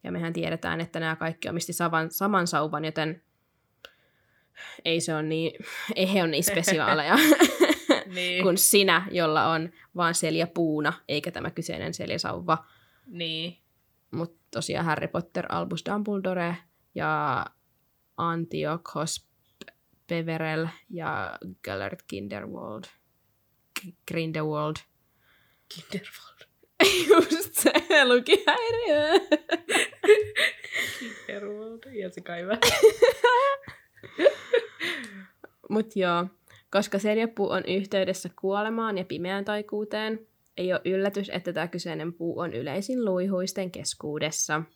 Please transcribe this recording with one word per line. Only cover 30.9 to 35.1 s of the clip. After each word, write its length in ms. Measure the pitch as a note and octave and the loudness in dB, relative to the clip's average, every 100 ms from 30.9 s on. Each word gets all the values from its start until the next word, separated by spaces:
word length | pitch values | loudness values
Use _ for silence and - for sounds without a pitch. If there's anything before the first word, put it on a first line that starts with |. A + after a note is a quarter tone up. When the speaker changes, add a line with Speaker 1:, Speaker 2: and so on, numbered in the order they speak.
| - | -6
Speaker 2:
Kinderwald, 800 | A#3 - - G#3 G3+ G#3 A3 A3+ C4+ | -10 -12 -12 -10 -8 -10 -12 -16 -14
ja 160 | B3 F#3 | -10 -10
se 120 | F3+ | -10
kai 200 | F3+ E3+ | -12 -10
hyvä. 160 | F3+ A3 | -4 2
Speaker 1:
<laughs> 20 | B4 D#5 A4 G#4+ A#4+ A#4+ B4 B4 C#5 C#5 - - _ _ - - F#4 - - A#4 - - E4+ E4 A3+ | 4 8 6 8 4 6 4 6 4 0 -6 -20 _ _ -20 4 4 4 0 0 0 -10 -8 -8 -10